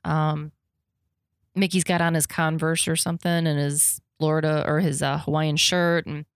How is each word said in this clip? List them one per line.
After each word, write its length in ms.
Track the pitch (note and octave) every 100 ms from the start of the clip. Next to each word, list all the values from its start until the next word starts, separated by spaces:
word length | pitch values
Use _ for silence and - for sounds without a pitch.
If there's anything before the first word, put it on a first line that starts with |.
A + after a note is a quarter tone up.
Um, 480 | D#3+ D#3 D#3 D3+ D3+ - _ _ _ _ _ _ _ _ _
Mickey's 280 | F#3 F#3+ F#3
got 180 | E3 E3+
on 140 | E3+
his 100 | E3
Converse 600 | - - D#3+ D#3+ D#3+ E3 -
or 80 |
something 500 | E3 E3 E3+ F3 E3+ E3
and 120 | D3
his 420 | C#3+ D3 - - _ -
Florida 440 | D#3 D#3 D#3 D3+ -
or 120 | D3+
his, 240 | F3+ C#3
uh, 160 | C#3 D3
Hawaiian 380 | D3 D#3 D#3 D3+
shirt, 500 | - F3+ E3+ E3+ -
and 180 | D3+ D3+